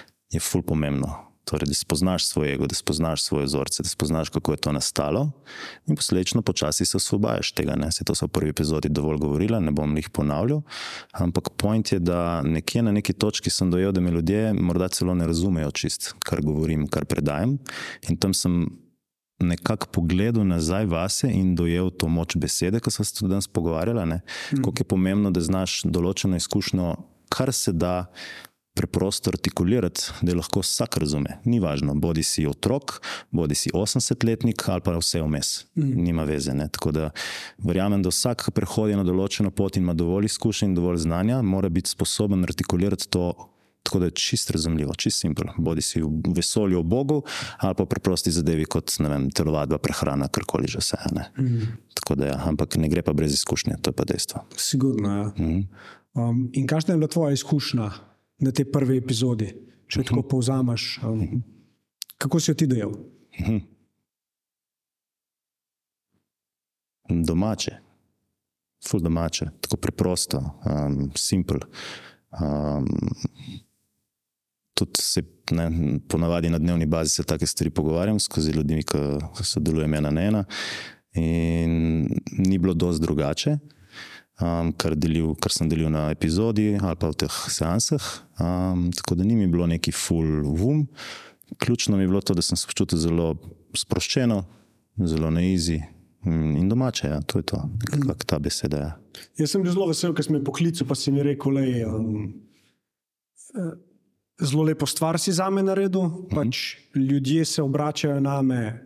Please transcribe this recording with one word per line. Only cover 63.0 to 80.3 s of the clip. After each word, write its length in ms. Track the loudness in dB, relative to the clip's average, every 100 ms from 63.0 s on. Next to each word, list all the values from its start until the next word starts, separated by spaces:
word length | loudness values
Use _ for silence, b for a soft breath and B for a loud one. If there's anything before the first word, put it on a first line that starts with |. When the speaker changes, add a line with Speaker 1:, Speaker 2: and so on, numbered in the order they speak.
| -12 -20 _
Speaker 1:
Mhm. 240 | -6 -2 -2 -4 _ _ _ _ _ _ _ _ _ _ _ _ _ _ _ _ _ _ _ _ _ _ _ _ _ _ _ _ _ _ _ _ _ -2 2
Domače. 560 | 2 2 2 0 -4 -8 -14 _ _ _ _ _ _ _ _ _
Ful 180 | -4 -2
domače, 460 | 0 0 0 -4 -6 -8
tako 200 | -6 -4
preprosto, 600 | -2 2 2 2 0 -2 -4 -4
um, 500 | -2 0 2 2 0
simpel. 440 | -2 2 2 2 -2 -4 B B B B B _
Um, 540 | -4 -2 0 0 0 0 0 -2 -4 -6 B B B -18 _ _ _ _ _ _ _ _ _ _ -4
tudi 160 | -2 -2
se, 260 | -2 -2 -4 -8 -4
ne, 200 | 0 0 0 0 0
ponavadi 480 | 0 0 2 2 2
na 80 | 2
dnevni 280 | 2 2 2
bazi 240 | 2 0
se 120 | 0
take 220 | 0 -2 -2
stvari 240 | -2 -2
pogovarjam 500 | 0 0 2 2 0
skozi 320 | 0 0 0
ljudmi, 320 | 2 2 0
ki 140 | 0 0 0 -2 -4 -6
sodelujem 500 | -4 -2 0 2 2
ena 160 | 0 0
na 100 | 2
ena. 200 | 2